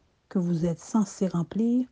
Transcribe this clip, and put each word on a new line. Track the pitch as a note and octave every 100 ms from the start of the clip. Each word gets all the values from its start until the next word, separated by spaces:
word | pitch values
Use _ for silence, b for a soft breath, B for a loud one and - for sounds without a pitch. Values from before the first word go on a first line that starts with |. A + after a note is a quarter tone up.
| _ _ -
que | G3
vous | F3 E3+ E3+
êtes | E3
censé | - A3+ G3 - F#3+
remplir | E3+ E3 G3+ A#3 B3 B3+